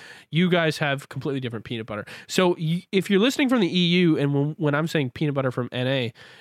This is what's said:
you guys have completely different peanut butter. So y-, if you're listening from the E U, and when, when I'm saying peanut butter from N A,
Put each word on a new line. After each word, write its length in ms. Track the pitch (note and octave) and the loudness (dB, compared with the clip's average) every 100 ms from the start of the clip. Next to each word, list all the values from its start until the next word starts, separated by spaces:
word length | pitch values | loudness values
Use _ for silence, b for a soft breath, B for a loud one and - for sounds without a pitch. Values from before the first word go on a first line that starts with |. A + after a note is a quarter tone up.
| B B B | B B B
you 180 | D#3 F3+ | 0 2
guys 300 | F3 D#3+ - | 2 0 0
have 300 | D3 C#3 - | -2 -4 -6
completely 300 | C3 D3 C3+ | -8 -6 -6
different 240 | B2+ A2+ - | -6 -10 -8
peanut 200 | A#2 A2 | -10 -8
butter. 180 | G#2 - B B | -10 -10 B B
So 260 | - F#3 F3+ | 0 2 2
y-, 260 | D#3+ F3 - | -2 -4 -2
if 180 | F#3+ F3 | -2 2
you're 100 | G3 | 2
listening 280 | B3 - C4+ | 4 2 2
from 100 | B3+ | 2
the 60 | F3+ | 2
E 160 | F3+ F3 F3 | 2 2 4
U, 160 | F3 D3+ | 4 4
and 160 | C#3+ | 2
when, 180 | C#3+ D3 D#3+ | 0 0 0
when 160 | D3+ | 0
I'm 120 | C#3+ E3 | 0 0
saying 240 | D#3+ C3 | 0 -2
peanut 240 | - D3+ | -2 -2
butter 160 | C#3 C3 | 0 -2
from 180 | B2+ A#2+ | -2 -4
N 140 | B2 B2+ | -4 -2
A, 240 | C3+ A#2 B B B | 0 -2 B B B